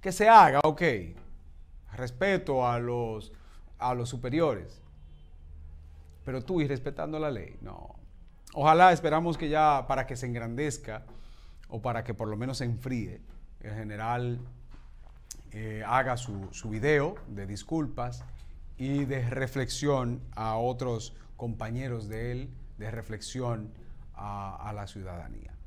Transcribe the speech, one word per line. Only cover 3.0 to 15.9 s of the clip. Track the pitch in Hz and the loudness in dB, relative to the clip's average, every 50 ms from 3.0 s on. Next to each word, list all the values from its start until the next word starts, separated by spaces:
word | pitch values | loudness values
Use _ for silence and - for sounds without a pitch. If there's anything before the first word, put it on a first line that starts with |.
| 117 113 110 107 104 - - - - - - - - - - | -2 -4 -4 -8 -10 -14 -18 -18 -20 -20 -20 -20 -18 -18 -10
a | - - 123 127 | -4 -2 -2 0
los | 123 120 120 | 0 -2 -4
superiores. | 127 120 123 123 123 160 170 151 120 95 80 - - - - - - - - - - - - - - - - - - - - - - - - - - - - - - - - | -6 -6 -4 -2 2 2 2 2 2 0 -6 -10 -16 -18 -20 -20 -20 -20 -20 -20 -20 -20 -20 -20 -20 -20 -18 -18 -18 -16 -16 -16 -16 -16 -18 -18 -18 -18 -20 -20 -20 -14 -10
Pero | - 127 131 120 | -8 -8 -8 -4
tú | - 185 175 | -2 0 0
irrespetando | 151 139 139 127 127 143 139 - 156 156 156 156 | 2 0 0 -4 -4 -8 -6 -4 -4 -4 -2 0
la | 156 151 | 0 0
ley, | 135 107 82 - - - | -2 -2 -6 -8 -12 -12
no. | 110 101 92 87 - 50 - - - - - - - - - - - - - | -12 -12 -12 -12 -14 -16 -16 -16 -18 -18 -18 -18 -18 -20 -20 -20 -20 -12 -2
Ojalá, | 147 143 156 156 165 180 185 175 | 4 8 10 10 12 12 10 10
esperamos | 165 170 156 147 160 170 170 160 | 8 4 2 2 4 2 2 0
que | 143 165 147 | 0 0 0
ya, | 147 156 156 151 147 135 123 | 4 6 6 6 6 4 2
para | 117 143 131 131 | 0 0 0 0
que | - 131 | -4 -6
se | 120 127 | -6 -4
engrandezca, | 123 120 120 117 117 117 127 147 151 127 - - 113 107 113 113 - - - - - - - - - - - - | -4 -4 -4 -4 -6 -4 -2 -2 -2 -4 -6 -8 -10 -12 -12 -12 -14 -16 -16 -16 -16 -18 -18 -18 -18 -18 -18 -16
o | - - 113 | -12 -12 -6
para | - 127 117 113 110 | -4 -2 -2 -2 -4
que | - 110 | -4 -6
por | 101 113 | -4 -4
lo | 107 107 | -4 -4
menos | 104 120 131 131 123 | -4 -4 -4 -4 -4
se | 131 | -2
enfríe, | 120 117 - - 131 127 120 104 90 90 - - - - - - - - - | -2 -2 -2 -2 -4 -2 -2 -4 -6 -8 -12 -14 -16 -16 -16 -16 -18 -18 -14
el | - 107 107 | -12 -10 -8
general, | 110 110 107 104 104 110 113 120 123 123 123 120 123 123 123 - - - - - - - - - - - - - - - - - - - - | -8 -8 -8 -8 -6 -4 -2 -2 -2 -2 -2 -4 -6 -8 -12 -14 -16 -16 -18 -18 -18 -18 -18 -18 -18 -18 -18 -18 -20 -16 -16 -16 -16 -14 -14
eh, | - 107 110 110 107 107 110 | -12 -10 -8 -8 -8 -8 -4
haga | 101 | 2